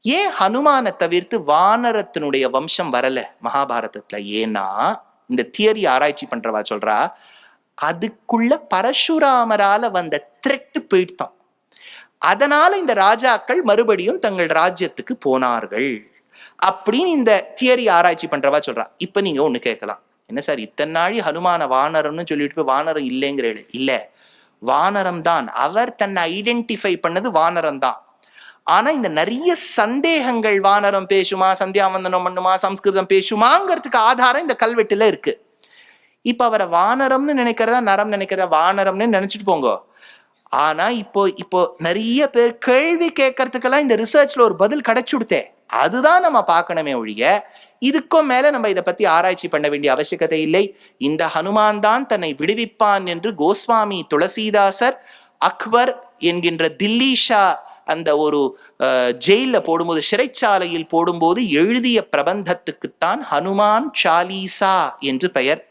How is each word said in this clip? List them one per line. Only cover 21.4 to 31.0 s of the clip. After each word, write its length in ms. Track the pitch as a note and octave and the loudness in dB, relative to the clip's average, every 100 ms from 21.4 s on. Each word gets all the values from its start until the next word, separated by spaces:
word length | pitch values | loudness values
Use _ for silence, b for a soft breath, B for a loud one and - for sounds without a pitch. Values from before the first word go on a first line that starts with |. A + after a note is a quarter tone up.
| F3+ E3+ C#3+ | -2 0 0
வானரம்னு 600 | C3 D3 D#3+ D3+ D#3+ E3+ | 0 0 0 -2 -6 -6
சொல்லிட்டு 380 | D3 C#3+ E3 | -4 -4 -4
போய் 120 | C#3 C3+ | -2 0
வானரம் 340 | D#3 D#3 C3 | -2 -4 -4
இல்லைங்கிறீங்களே?" 560 | C3 C#3 C#3+ A#2 G#2+ - | -4 -4 -2 -4 -6 -12
இல்ல, 400 | B2 C3+ A#2+ G#2+ b b b b b A2+ | -6 -4 -4 -6 b b b b b -2
வானரம் 560 | C#3 F3+ G3+ F#3 F3 | 0 0 0 -4 -2
தான். 260 | D#3+ E3 A#2+ | -2 -2 -2
அவர் 480 | A#2 C#3 G3 B3 - | -4 -2 0 -2 -4
தன்னை 460 | G3+ F#3+ E3 F#3 | -4 -2 -4 -2
ஐடென்டிஃபை 400 | G#3+ A#3+ A#3 G#3 | -2 -4 -4 -6
பண்ணது 440 | G3+ F3+ E3 F3 A#3 | -4 -2 -2 -2 -2
வானரம் 440 | E3+ E3 F3 D#3+ C#3 | 0 0 0 -4 -2
தான். 280 | C3 A2 _ _ B B B B - | -4 -4 _ _ B B B B 0
ஆனா 200 | F3 B3 | 2 2
இந்த 180 | D4+ G#3 | -2 -2
நிறைய 420 | D#3 F3+ A#3+ F4 E4 - | -2 -2 0 0 0 -2
சந்தேகங்கள், 840 | - G#3+ C4 E4 D#4+ B3+ A#3 A3 G3+ | 0 0 0 0 0 0 0 0 2
வானரம் 500 | G3 G3+ G3+ G3 | 4 4 2 0